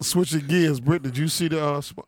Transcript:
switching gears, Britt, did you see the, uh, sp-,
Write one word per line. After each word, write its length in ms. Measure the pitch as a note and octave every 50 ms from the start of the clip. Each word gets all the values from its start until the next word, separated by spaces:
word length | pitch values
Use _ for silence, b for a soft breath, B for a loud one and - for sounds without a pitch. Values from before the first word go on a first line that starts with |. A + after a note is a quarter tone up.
switching 460 | - - - F#3 F3+ B2+ D3+ D#3 C#3+
gears, 320 | C#3 E3 F3+ E3+ D#3 D3 B2
Britt, 220 | A#2+ C#3 E3 F3 C3+
did 140 | C3+ A#2+
you 100 | C3 D#3
see 220 | D#3+ - - F3 E3
the, 120 | D#3+ D#3+
uh, 200 | D3+ D3 D3 C#3+ C#3+
sp-, 240 | - - - -